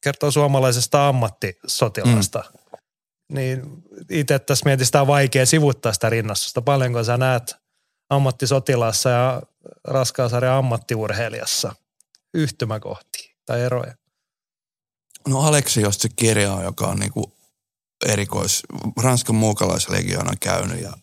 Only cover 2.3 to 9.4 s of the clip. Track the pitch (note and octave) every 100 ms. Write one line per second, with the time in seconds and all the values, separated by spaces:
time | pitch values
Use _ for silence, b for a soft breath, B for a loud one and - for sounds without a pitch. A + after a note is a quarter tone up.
2.3 | A2+ - - _ - _ _ _ _ _
3.3 | C#3 C3 C3 C#3 D3 - - - F3 C3+
4.3 | C#3+ - C3+ D3+ C3+ C3 D3 C#3 C#3+ C#3
5.3 | C3+ B2+ D#3+ D3 C3 A#2 G#2+ A2+ A#2 G#2+
6.3 | G2 - - A#2+ C#3 B2+ A#2+ A2+ A#2+ C3
7.3 | B2 B2 - _ _ _ _ _ C#3+ C3+
8.3 | B2+ B2+ C#3 C3 B2+ A2+ A2 C3 A#2+ B2+
9.3 | B2